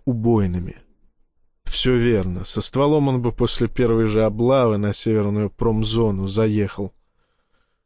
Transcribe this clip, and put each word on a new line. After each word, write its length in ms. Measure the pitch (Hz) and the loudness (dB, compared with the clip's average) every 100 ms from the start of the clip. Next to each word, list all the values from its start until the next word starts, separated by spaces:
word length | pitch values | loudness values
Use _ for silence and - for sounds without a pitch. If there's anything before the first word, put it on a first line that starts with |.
убойными. 720 | - 117 117 113 98 90 90 - _ _ _ _ _ _ _ _ | -4 -2 2 2 2 -2 -8 -14 _ _ _ _ _ _ _ _
Все 320 | - - 131 123 | -6 -2 0 2
верно, 480 | 120 110 92 90 | 2 2 0 -6
со 160 | 92 107 | -6 -8
стволом 480 | - 127 143 151 139 | -4 0 2 2 2
он 120 | 127 | 0
бы 120 | 120 | -2
после 340 | - 120 - 117 | 0 -2 0 -2
первой 400 | - 120 113 110 | 0 2 2 2
же 180 | 107 | 2
облавы 540 | 110 107 120 135 120 104 | 0 2 2 4 2 2
на 160 | 104 | -2
северную 560 | 98 117 110 101 104 101 | -2 0 0 0 -2 -4
промзону 800 | - 120 110 107 113 110 98 98 | -2 0 0 0 0 0 0 -2
заехал. 640 | 101 110 107 98 - 98 _ _ _ _ _ _ _ _ _ | 0 0 0 -2 -4 -10 _ _ _ _ _ _ _ _ _